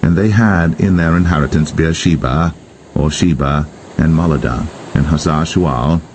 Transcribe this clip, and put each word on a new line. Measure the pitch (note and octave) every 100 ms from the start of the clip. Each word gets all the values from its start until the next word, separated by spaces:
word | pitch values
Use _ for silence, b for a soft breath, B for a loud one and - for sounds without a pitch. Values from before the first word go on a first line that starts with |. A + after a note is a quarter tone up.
And | E2 E2+
they | G#2+
had | G#2+ A2+ F#2 E2 E2
in | G2 F2+
their | E2 F2
inheritance | F2 E2 D2 D#2 D2+
Beersheba, | - E2 D#2+ F2+ D#2+ B1+ C#2+ E2+ - - - -
or | - D2
Sheba, | - F2+ D#2 C#2+ D2 D2+ - - -
and | D#2
Moladah, | D#2+ F2 D2 A#1 A#1 A1+ - - -
and | C#2+
Hazar | D#2 E2+ D2+
Shual | D#2+ - F2 B1+ C2+ E2 -